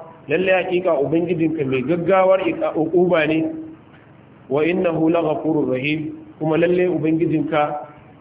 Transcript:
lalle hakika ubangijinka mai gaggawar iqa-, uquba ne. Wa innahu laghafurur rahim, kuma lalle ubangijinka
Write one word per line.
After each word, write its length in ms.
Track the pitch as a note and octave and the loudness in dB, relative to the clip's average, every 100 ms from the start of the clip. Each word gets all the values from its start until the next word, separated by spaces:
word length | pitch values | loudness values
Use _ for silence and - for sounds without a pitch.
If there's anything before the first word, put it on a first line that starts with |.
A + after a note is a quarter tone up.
| - - - | -14 -14 -4
lalle 240 | D#3+ F#3+ | -2 2
hakika 460 | F#3 F3+ F3+ F3+ D3 | 0 0 -2 0 0
ubangijinka 640 | C#3 E3 F3 E3 D#3+ D#3 C3+ | 0 0 0 0 -2 -2 -2
mai 160 | C3 | -2
gaggawar 560 | B2+ E3+ D#3+ F#3+ F#3 F#3+ | -2 -2 2 4 4 2
iqa-, 320 | E3+ D#3 D#3 E3 | 0 -2 -2 -2
uquba 520 | D3+ F3 F3 E3+ D3+ | 0 2 4 2 2
ne. 180 | D#3+ D#3+ - - - - - - - - - - | 0 -2 -6 -12 -18 -20 -20 -20 -20 -20 -18 -4
Wa 140 | C#3 D#3+ | 0 0
innahu 440 | F3+ F3 D#3+ D#3+ | 0 0 0 2
laghafurur 560 | E3+ D#3 D3+ D3+ D3+ B2+ | 2 0 -2 -2 0 0
rahim, 460 | C3 C#3+ D#3 - - - - | -2 -2 -4 -6 -12 -16 -6
kuma 180 | D#3 D#3 | -2 2
lalle 300 | E3+ F3+ F3+ | 2 2 2
ubangijinka 960 | D#3 D#3 D#3+ E3+ D3+ - D#3 D3+ - - - - - | 0 0 0 2 0 0 0 0 -2 -12 -18 -20 -20